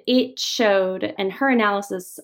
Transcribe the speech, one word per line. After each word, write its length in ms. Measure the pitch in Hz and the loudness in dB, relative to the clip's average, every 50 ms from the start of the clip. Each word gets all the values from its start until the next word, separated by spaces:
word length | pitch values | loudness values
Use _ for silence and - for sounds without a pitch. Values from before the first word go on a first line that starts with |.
| - - | -2 2
it 320 | 254 254 254 254 - - | 2 2 2 0 -4 -8
showed, 760 | - - - - 233 208 196 196 190 185 185 185 208 208 - - | -8 -6 -2 0 2 4 4 4 2 0 -2 -4 -6 -6 -4 -4
and 160 | 196 190 185 | -4 -4 -2
her 160 | - 269 269 | 0 0 2
analysis 720 | 254 233 214 208 202 202 202 - 196 185 180 - - - | 4 4 4 2 2 0 -2 -4 -8 -8 -8 -12 -16 -6